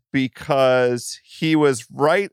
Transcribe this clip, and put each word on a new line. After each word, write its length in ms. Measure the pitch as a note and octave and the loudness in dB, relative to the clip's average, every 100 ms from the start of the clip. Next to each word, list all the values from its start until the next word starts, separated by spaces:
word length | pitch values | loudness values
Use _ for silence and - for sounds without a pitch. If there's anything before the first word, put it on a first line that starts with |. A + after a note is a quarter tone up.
| - | -8
because 1080 | C3+ C3 - - C#3 C3 B2+ B2 B2 - - | -4 -4 -6 -2 2 4 4 2 -2 -6 -16
he 320 | _ - D#3+ | _ -6 -2
was 300 | D#3 D3 B2+ - | 2 2 0 -6
right 400 | C3 C#3+ F3+ G3+ | -2 0 0 -2